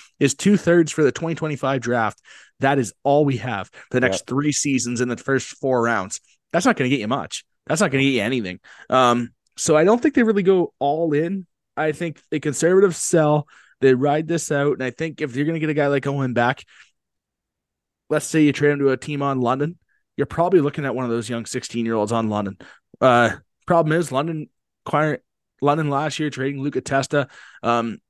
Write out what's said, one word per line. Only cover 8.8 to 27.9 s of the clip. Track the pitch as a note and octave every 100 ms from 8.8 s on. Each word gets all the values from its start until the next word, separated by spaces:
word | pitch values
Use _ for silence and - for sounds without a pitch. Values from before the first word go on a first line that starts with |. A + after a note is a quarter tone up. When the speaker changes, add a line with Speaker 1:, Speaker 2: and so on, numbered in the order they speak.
| -
Speaker 1:
Um, | C3 B2 A#2+ A#2 _ _ -
so | - D3+
I |
don't | E3+ A#3+
think | D4+ C#4
they |
really | A3+ G#3
go | F3+ F#3 E3+ -
all | C#3+ D#3 E3+
in. | D3 E3+ G3 F3 _ _ -
I | D#3
think | D3+ E3+ - _
a | D#3
conservative | D3+ B2+ E3 F#3+ G3 D#3+
sell. | - E3+ D3+ D3+ - - _ _
They | C3+
ride | B2+ C#3+ D3+ E3
this | E3+ -
out, | C#3+ D3
and | C3+
I | B2+
think | - E3 C3
if | D3 A#2+
you're | D3
gonna | E3
get | D#3
a | D3+
guy | C#3+
like | C#3+ C#3
Owen | C#3 B2+
back, | A#2+ A#2+ - - - _ _ _ _ _ _ _ _ _ _ _ _ -
let's | D3+ -
say | D#3+
you | D3
trade | C3 D3
him | C#3+
to | C#3
a | B2+
team | - C#3+
on | C#3+ C3
London, | A#2+ C3 D3+ F3 _ _ _ -
you're | C#3
probably | - F3 F#3
looking | C#3+ D#3 C#3
at | A#2+
one | B2
of |
those | A#2 G#2+
young | A#2 G#2+
sixteen-year-olds | B2+ - A#2 A2+ A2+ G#2
on | A#2 A2+
London. | G#2+ G2 F#2+ - - _ -
Uh, | C3 A#2+ A#2 - - _ -
problem | E3+ D#3 E3
is, | D#3+
London | C3 D#3+ D#3+ D3 _ _ _
acquired, | - D3+ D#3 C#3+ _ _ _ _
London | C#3+ D3+ D3+
last | C#3 D#3 -
year | D3+
trading | C3 C3+ C3+
Luca | C#3 C3+
Testa, | - C#3 C3+ D3 B2+ - - -
um, | A#2 A#2 A#2